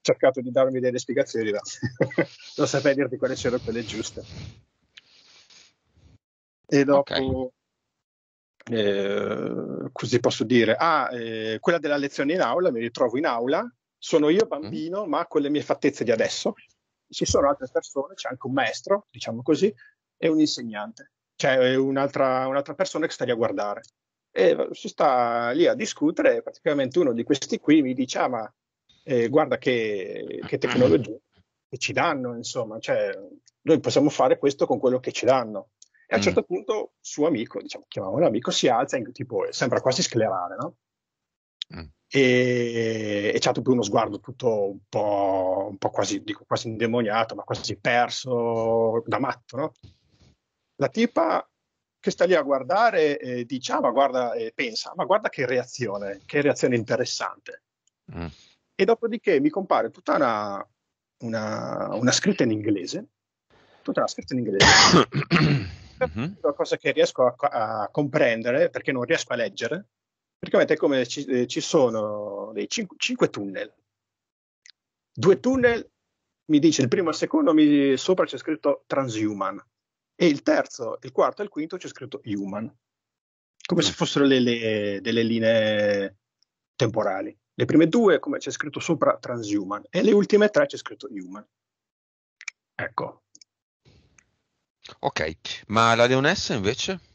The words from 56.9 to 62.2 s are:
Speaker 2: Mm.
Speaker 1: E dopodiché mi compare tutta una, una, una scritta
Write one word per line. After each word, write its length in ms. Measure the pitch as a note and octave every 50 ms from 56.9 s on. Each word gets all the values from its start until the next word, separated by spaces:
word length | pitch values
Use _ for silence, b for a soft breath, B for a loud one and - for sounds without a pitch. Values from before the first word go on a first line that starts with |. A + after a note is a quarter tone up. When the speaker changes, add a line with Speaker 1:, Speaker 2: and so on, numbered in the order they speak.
| B2 A2 B2 - - - A#2+ F#2 - - _ - - - _ _ _ _ _ _ _ _ _ - D#2
Speaker 2:
Mm. 120 | E2+ E2+ D#2+ b b b b b b _ _ _
Speaker 1:
E 100 | - F#3+
dopodiché 560 | G3 A#3 - - A#3 G#3+ A#3 _ - F#3 C#3
mi 80 | C#3 D3+
compare 420 | - G3 G3+ F3+ D#3+ A#2+ C3+ D#3
tutta 240 | - - _ - -
una, 540 | - D3 B2 A2+ G#2+ G#2 G#2 G2+ G2 - _ _ _ _ _ _ _ _ _ _ _ -
una, 640 | A#2 A2+ A2 G#2+ G#2+ A2 A2+ A#2 C3 - - G2+ G2+ G2
una 180 | G#2 A#2+ B2 -
scritta 320 | -